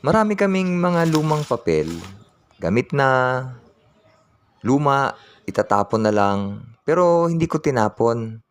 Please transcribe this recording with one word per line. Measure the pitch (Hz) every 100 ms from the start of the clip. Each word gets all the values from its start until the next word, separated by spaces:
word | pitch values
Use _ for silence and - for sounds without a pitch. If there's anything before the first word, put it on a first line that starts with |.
Marami | 143 208 214
kaming | 202 202 190 185 180
mga | 175 175 165
lumang | 156 156 151
papel, | 147 120 - 78 78 85 92 98 - _ _ _
gamit | 85 107 127 147
na, | 135 131 127 127 127 123 - _ _ _ _ _ _ _ _ _
luma, | 104 135 147 139 135 - - -
itatapon | - - 107 101 101 110 110
na |
lang, | 104 101 98 98 101 - - -
pero | 160 180 170 170
hindi | 165
ko | 165 160
tinapon. | 151 131 107 - 117 117 113 113 _